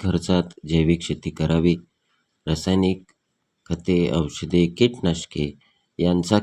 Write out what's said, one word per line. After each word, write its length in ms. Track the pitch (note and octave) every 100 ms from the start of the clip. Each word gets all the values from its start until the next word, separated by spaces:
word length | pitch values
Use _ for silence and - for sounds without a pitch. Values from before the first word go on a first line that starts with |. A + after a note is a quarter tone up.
खर्चात 400 | F#2+ E2+ F2 F2+ E2+ - D2+
जैविक 340 | E2 D#2+ E2+
शेती 280 | - D2 -
करावी, 460 | - D#2+ E2 E2+ E2+ - _ _ _ _ _ E2
रासायनिक 580 | D#2+ F#2+ F#2+ F#2 F#2+ - _ _ _ _ _ -
खते, 420 | E2+ - F2 E2+
औषधे, 520 | D#2+ D2 - D#2 F2 E2+
कीटकनाशके 920 | - A#2+ A#2+ F#2 E2 - D#2 D2 - _ _ _ -
यांचा 400 | F2 F2+ E2+ G#2